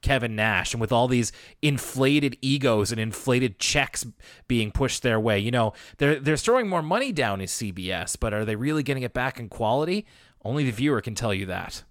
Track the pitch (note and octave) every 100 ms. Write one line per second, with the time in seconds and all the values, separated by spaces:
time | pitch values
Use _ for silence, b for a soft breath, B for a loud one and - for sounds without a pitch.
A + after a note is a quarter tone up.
0 | - C3+ A#2 G#2+ A2 F#2+ - A#2 A2+ A#2+
1 | C3 B2 A#2 B B B D3 C3+ - C3
2 | C3+ D3 C#3+ A#2 C3 C#3 C3+ G#2+ G2+ A2+
3 | A2 G#2 - B2 B2+ F#2+ - D3 C3+ -
4 | A#2+ - B B _ A#2+ G#2+ - C3+ -
5 | B2+ A2 A2 G#2 G#2 B2 A2 - B -
6 | C#3+ D3+ C#3 D3+ - B3+ A3 F3+ D#3 G3
7 | C4+ F3 A#2+ G2 F#2+ - G#2+ F#2 F2+ F#2
8 | F2+ - A#2 G#2 G#2+ G#2+ C3 D#3 C#3 C3+
9 | B2 - C3 - A2+ - A2 B2+ D#3 G3
10 | - b b b G2 C#3 C#3 A2 C#3+ B2+
11 | A2 G#2+ A#2 G2 G2 F2+ F2 - -